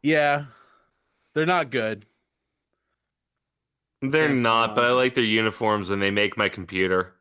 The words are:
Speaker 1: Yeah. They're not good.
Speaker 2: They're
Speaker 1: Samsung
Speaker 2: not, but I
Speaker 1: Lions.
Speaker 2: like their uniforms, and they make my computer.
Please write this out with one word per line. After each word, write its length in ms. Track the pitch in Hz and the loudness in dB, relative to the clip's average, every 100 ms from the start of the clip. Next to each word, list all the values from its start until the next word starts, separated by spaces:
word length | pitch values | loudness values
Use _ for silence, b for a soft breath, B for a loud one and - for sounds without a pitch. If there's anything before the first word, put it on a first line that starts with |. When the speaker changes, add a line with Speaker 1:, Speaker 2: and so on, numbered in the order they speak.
Speaker 1:
Yeah. 420 | 143 156 147 147 143 b b b b b _ _ _ | 2 2 2 0 -4 b b b b b _ _ _
They're 120 | 147 160 | -2 0
not 240 | 180 143 | 0 -2
good. 340 | 127 110 107 - _ _ _ _ _ _ _ _ _ _ _ _ _ _ _ _ _ _ _ | -4 -4 -6 -12 _ _ _ _ _ _ _ _ _ _ _ _ _ _ _ _ _ _ _
Speaker 2:
They're 260 | 135 156 151 | -2 0 2
Speaker 1:
Samsung 120 | 135 | 2
Speaker 2:
not, 340 | 117 113 113 | 2 2 2
but 100 | 110 | 2
I 40 | 120 | 2
Speaker 1:
Lions. 80 | 127 | 2
Speaker 2:
like 160 | 127 | 2
their 100 | 127 | 0
uniforms, 680 | 113 110 110 104 110 107 92 | 0 2 0 0 0 0 -2
and 120 | 98 | -2
they 80 | 98 | 0
make 260 | 101 104 - | 0 -2 0
my 120 | 101 | -4
computer. 680 | - 87 95 92 92 92 _ | -4 -8 -4 0 0 -2 _